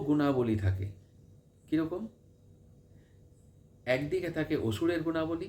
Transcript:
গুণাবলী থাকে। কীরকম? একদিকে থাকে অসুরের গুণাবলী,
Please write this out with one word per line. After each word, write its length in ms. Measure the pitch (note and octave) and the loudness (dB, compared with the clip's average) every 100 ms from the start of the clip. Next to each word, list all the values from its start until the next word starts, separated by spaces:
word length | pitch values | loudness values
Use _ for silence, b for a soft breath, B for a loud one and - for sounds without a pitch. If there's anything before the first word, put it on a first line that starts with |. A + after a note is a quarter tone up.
গুণাবলী 560 | D3 D3+ C#3+ C3 A#2 G#2 | 4 4 4 2 2 2
থাকে। 300 | G2 F#2+ G2 - - - - - _ _ - | 0 0 -4 -10 -20 -20 -20 -20 _ _ -4
কীরকম? 400 | D#3 D#3+ F3+ A3 - - - - - - - - b b b - - - - - - | -2 -2 -6 -8 -14 -20 -20 -20 -20 -20 -20 -20 b b b -20 -20 -20 -20 -20 -8
একদিকে 460 | - C3 D3 F#3 F3 | -2 0 0 -2 -2
থাকে 260 | D#3+ D3+ D3+ | -2 -2 0
অসুরের 460 | A2 G#2 E3 E3+ | 0 0 0 0
গুণাবলী, 460 | D#3+ D#3+ D#3+ E3 | 0 -2 -2 -4